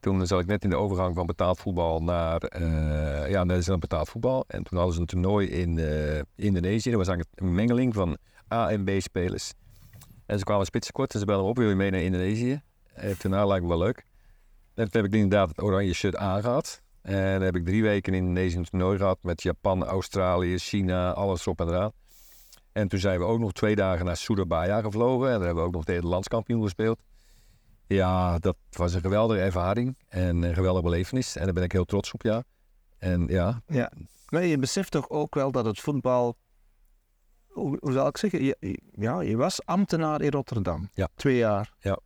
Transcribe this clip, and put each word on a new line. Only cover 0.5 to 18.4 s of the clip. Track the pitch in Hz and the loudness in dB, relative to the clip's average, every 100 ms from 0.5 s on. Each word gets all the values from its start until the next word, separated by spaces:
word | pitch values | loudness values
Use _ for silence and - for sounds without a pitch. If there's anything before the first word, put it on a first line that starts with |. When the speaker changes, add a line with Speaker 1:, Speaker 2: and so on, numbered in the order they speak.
| 104 | 0
Speaker 1:
in | 101 | 0
de | 80 | 0
overgang | 101 92 92 | 0 0 0
van | 87 85 | 0 -4
betaald | 85 90 92 | 0 0 0
voetbal | - 87 82 82 | -2 -2 0 0
naar, | 82 87 82 82 | 0 0 0 -2
eh, | - - 85 80 78 76 76 73 73 | -4 -4 -2 0 0 0 -2 -2 -2
ja, | 95 | 0
naar, | 90 90 85 | 2 0 2
naar | 92 | 0
betaald | - 85 76 | 0 -4 -4
voetbal. | 117 123 131 - | -4 -2 -2 -4
En | 98 | -8
toen | - 90 | -6 0
hadden | 90 | 0
ze | 85 | 0
een | 85 | -2
toernooi | 90 92 104 98 | 0 2 2 0
in, | 76 87 82 | 0 -2 0
eh, | 80 76 76 76 71 | 0 -2 -2 -4 -6
Indonesië. | - 101 95 87 110 110 | -4 0 2 2 0 0
Dat | 117 | 0
was | 92 | 0
eigenlijk | 87 82 - | -2 -4 -4
een | 92 | 0
mengeling | 87 113 120 127 | 2 2 2 2
van | 110 90 71 _ - - | 0 -2 -2 _ -20 -6
A | 117 104 | -2 0
en | 107 | 0
B | 95 98 | 0 -2
spelers. | 92 - 90 98 - - - - - - - - - | -2 -2 -2 -4 -8 -14 -20 -20 -20 -20 -20 -20 -4
En | 104 | -4
ze | |
kwamen | 92 104 98 | 0 0 0
spitsen | 117 - | -4 -6
kort | - 131 | -4 -4
en | 110 | -2
ze | 101 | 0
belden | 98 | 2
me | 95 | 2
op, | 120 | 2
"Wil | 110 | 4
je | |
mee | 95 98 | 4 2
naar | 95 | 2
Indonesië?" | 87 92 92 110 123 143 - _ _ | 0 0 0 0 -2 -4 -8 _ _
En | - 101 95 | -10 -6 -4
toen, | 98 | 0
"Nou, | 95 101 | 2 2
lijkt | 95 | 2
me | 87 | 2
wel | 82 | 2
leuk." | 92 127 - _ - - _ - _ | 0 -2 -10 _ -20 -20 _ -20 _
En | - 113 | -4 0
toen | 117 | 2
heb | 98 | 2
ik | 107 | 4
inderdaad | 101 101 92 | 4 4 2
het | 73 | 0
oranje | 98 95 98 | 0 2 2
shirt | 85 101 85 | 0 0 0
aangehad. | 98 95 110 127 - - _ _ | -2 -2 0 -2 -4 -12 _ _
En | - 98 95 | -4 -2 0
dan | 95 | 2
heb | 95 90 | 2 0
ik | |
drie | 85 101 | 0 2
weken | 107 101 95 | 4 2 2
in | 95 90 | 0 0
Indonesië | 90 | 0